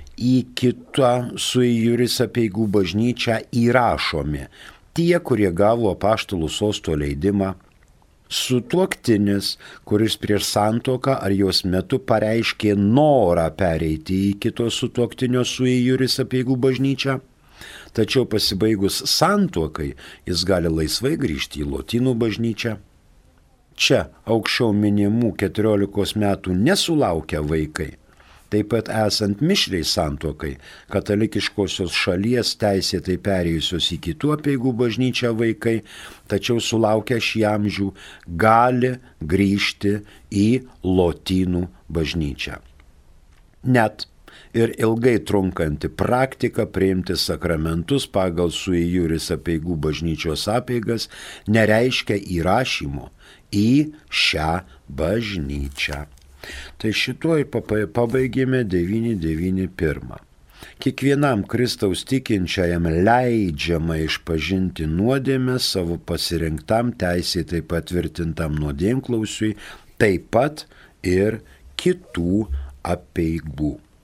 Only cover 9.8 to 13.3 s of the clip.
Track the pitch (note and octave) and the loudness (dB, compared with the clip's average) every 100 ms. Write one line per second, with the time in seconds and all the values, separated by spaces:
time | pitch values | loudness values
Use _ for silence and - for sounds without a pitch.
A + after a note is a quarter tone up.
9.8 | - G#2 A2 - G2 G#2 - A2 G#2+ A2+ | -2 2 2 0 0 0 0 0 2 0
10.8 | B2 B2+ C3+ C3 G2 G2 G2 F2+ F#2 F#2 | -2 -2 0 0 0 2 2 2 0 -2
11.8 | F2+ C3+ - A2 G#2+ A2+ A2+ - G#2+ G2+ | 0 -2 2 2 2 0 0 0 2 4
12.8 | G2+ B2 D3+ C#3 F#2+ | 4 6 6 6 4